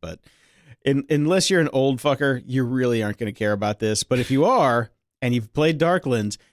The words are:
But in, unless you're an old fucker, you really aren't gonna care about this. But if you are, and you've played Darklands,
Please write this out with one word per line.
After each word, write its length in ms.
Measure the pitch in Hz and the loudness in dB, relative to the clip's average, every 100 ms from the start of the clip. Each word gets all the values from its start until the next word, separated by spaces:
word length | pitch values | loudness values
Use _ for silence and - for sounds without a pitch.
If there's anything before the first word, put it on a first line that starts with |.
But 200 | 82 82 _ _ _ _ - 117 135 | -14 -14 _ _ _ _ -20 -6 -2
in, 180 | 139 - | -2 0
unless 400 | 147 151 185 180 | 0 2 2 2
you're 100 | 185 | 2
an 80 | 151 | 2
old 260 | 131 135 131 | 2 0 0
fucker, 420 | 151 135 143 127 - | -2 0 0 -2 -2
you 180 | 131 | -2
really 380 | 120 127 123 117 | -2 0 0 0
aren't 160 | 104 101 | -2 -4
gonna 140 | 110 | -8
care 200 | - 107 | -4 -2
about 260 | 101 104 107 | 0 -2 -2
this. 220 | 110 107 | -2 -2
But 160 | - 123 | -2 -2
if 100 | 120 | 0
you 140 | 135 175 | 2 2
are, 440 | 254 139 120 110 _ _ _ | 4 2 0 -2 _ _ _
and 140 | 127 | -2
you've 180 | 120 107 | -2 -2
played 260 | - 156 151 | -2 0 2
Darklands, 600 | 170 180 143 120 104 - _ | 0 0 0 -2 -2 -6 _